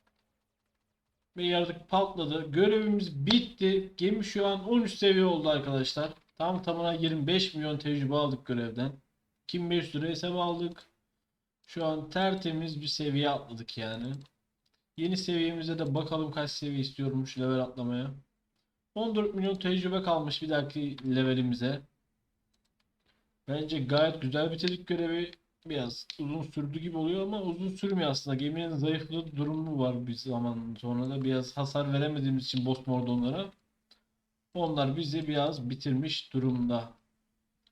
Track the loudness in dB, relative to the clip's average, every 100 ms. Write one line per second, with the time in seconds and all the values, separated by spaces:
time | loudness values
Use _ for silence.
0 | _ _ _ _ _ _ _ _ _ _
1 | _ _ _ -2 2 4 2 -2 0 2
2 | 2 0 -2 -2 0 4 6 6 4 2
3 | 0 -2 4 4 2 0 2 2 0 0
4 | 2 2 0 0 2 2 2 4 2 4
5 | 6 8 6 4 2 2 2 0 0 -2
6 | -4 -6 _ -4 0 0 0 0 0 2
7 | 2 2 2 2 2 -2 -2 -2 0 0
8 | 2 2 2 0 -2 -2 -2 -2 -4 -4
9 | _ _ _ _ -6 -4 0 0 0 -2
10 | -2 -2 -2 0 0 0 -4 -6 -20 _
11 | _ _ _ _ _ _ -12 -4 -2 -2
12 | -2 2 2 2 -2 -2 -4 -6 -6 -2
13 | 0 2 2 0 -4 -12 -10 -8 -6 -6
14 | -6 -8 -12 _ _ _ _ _ _ -4
15 | -2 0 0 0 0 0 -4 -2 0 0
16 | 0 -2 -2 -2 -4 -4 -4 -2 -2 -2
17 | -2 0 -2 -2 0 2 0 -4 -4 -2
18 | -4 -8 -16 _ _ _ _ _ _ -4
19 | 0 2 0 2 0 0 0 0 2 0
20 | 2 0 0 -4 0 0 0 -2 -4 -4
21 | 0 2 2 2 2 0 -2 -2 -8 _
22 | _ _ _ _ _ _ _ _ _ _
23 | _ _ _ _ -6 -4 -2 -2 2 4
24 | 4 2 -2 0 0 0 -2 -2 -2 0
25 | 0 0 -4 -8 _ _ -6 -4 -4 -8
26 | -12 -8 -4 -4 -6 -4 -4 -4 -6 -2
27 | -2 0 -2 -2 -4 -4 -4 -4 -2 0
28 | 0 0 -2 -2 -2 -2 -4 0 0 0
29 | -2 -6 -6 -4 -2 -2 -2 0 0 0
30 | -4 -6 -4 -2 -2 -4 -6 -6 -4 -2
31 | -2 -2 0 0 -2 -4 -2 0 0 2
32 | 2 0 0 0 0 0 0 0 0 0
33 | 2 2 2 -2 -4 -10 _ _ _ _
34 | _ _ _ _ _ -2 0 2 2 0
35 | -2 -2 0 2 2 0 -4 -4 0 0
36 | 0 -4 -4 0 2 2 2 0 -4 -12
37 | _ _ _ _ _ _ _